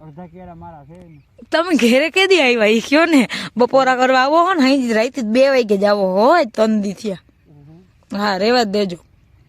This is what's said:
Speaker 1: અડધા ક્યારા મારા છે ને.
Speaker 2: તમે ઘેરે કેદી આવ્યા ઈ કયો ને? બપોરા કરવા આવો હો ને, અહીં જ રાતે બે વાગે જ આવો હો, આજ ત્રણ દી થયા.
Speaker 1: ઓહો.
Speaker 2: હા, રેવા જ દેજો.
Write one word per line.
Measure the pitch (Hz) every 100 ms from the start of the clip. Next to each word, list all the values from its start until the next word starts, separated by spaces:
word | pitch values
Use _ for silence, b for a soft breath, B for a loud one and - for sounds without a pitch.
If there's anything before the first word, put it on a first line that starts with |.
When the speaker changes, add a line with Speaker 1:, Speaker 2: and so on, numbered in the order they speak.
Speaker 1:
અડધા | 156 147 180
ક્યારા | 175 180 165
મારા | 170 156
છે | 139 175 175
ને. | 147 _ _ -
Speaker 2:
તમે | 320 359 294
ઘેરે | 233 262 320
કેદી | 381 381 359
આવ્યા | 262 240 208
ઈ | 226
કયો | - 294 339
ને? | 294 196 B 180 220
બપોરા | 240 269 262 254
કરવા | 254 262
આવો | 269 320 349
હો |
ને, | 359
અહીં | 262 277 240
જ |
રાતે | 214 247 269
બે | 214 240 269
વાગે | 262 220 196
જ |
આવો | 202 208 190
હો, | 190 240
આજ | 339 240
ત્રણ | - 220 214
દી | 202
થયા. | 180 214 175 _ _ _
Speaker 1:
ઓહો. | 147 143 165 185 _ _ 202
Speaker 2:
હા, | 208 185
રેવા | 214 247
જ | 214
દેજો. | 208 196 175 _ _ _ _